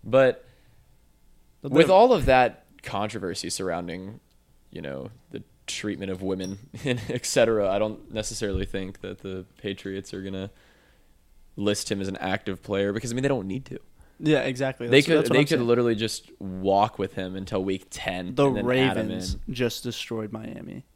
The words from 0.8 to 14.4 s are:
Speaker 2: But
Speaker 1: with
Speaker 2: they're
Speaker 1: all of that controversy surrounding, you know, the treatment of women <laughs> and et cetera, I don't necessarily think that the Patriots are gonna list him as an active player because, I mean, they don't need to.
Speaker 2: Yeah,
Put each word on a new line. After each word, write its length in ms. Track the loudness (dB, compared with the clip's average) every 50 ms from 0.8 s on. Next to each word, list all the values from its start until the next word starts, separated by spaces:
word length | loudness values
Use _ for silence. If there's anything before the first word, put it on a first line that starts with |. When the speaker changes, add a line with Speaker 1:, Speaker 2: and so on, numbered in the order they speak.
| _ _ _ _ _ _ _ _ _ _ _ _ _ _ _ _
Speaker 2:
But 120 | -8 2 6
Speaker 1:
with 160 | 6 8 8
Speaker 2:
they're 80 | 10
Speaker 1:
all 160 | 8 8 8 6
of 140 | 4 6
that 380 | 6 6 6 6 4 2 -4 _ _ _ -18 -16
controversy 680 | -8 -4 -4 -4 -4 -4 -6 -6 -6 -6 -6 -6 -8
surrounding, 680 | -6 -4 -4 -4 -4 -4 -4 -6 -10 -10 -10 -14 -16 -18 _ _ _ _ _ _ _ _ _ _
you 100 | -16 -12
know, 300 | -10 -10 -10 -10 -10 -12 -16 -18 _ _ -16
the 100 | -16 -16 _ _ _ _
treatment 460 | -12 -10 -8 -6 -6 -6 -6 -6 -8 -8
of 100 | -6 -4
women 360 | -4 -4 -4 -4 -8 -10 -12 -14 -18
<laughs> 140 | -18 -10 -4
and 160 | -4 -4 -4 -4 -6
et 180 | -8 -6 -6
cetera, 420 | -2 2 4 4 4 4 2 2 2
I 100 | 2 0
don't 320 | 0 -2 -4 -10 -14 -10 -8
necessarily 500 | -8 -8 -6 -6 -6 -4 -4 -2 -4 -4
think 360 | -4 -6 -8 -8 -8 -12 -12
that 180 | -12 -12 -12 -10
the 260 | -10 -10 -10 -10 -12 _ _ _
Patriots 560 | -8 -8 -8 -8 -8 -8 -8 -8 -10 -10 -12
are 80 | -10 -10
gonna 280 | -8 -8 -8 -8 -10 -12 _ _ _ _ _ _ _ _ _ _ _ _ _ _ _ _ _ -20 _ _
list 340 | -2 0 0 0 0 -2 -4
him 100 | -4 -4
as 80 | -4 -6
an 80 | -6 -4
active 440 | -4 -2 -2 -2 -4 -6 -8 -8 -6
player 300 | -4 0 0 0 0 0
because, 180 | -2 -4 -4
I 40 | -6
mean, 80 | -2 0
they 60 | 0
don't 180 | -2 -2 -2 -6
need 160 | -6 -8 -8
to. 120 | -10 -16 -16 -16 -20 -20 _ -20 _ _ _
Speaker 2:
Yeah, 200 | 2 2 4 4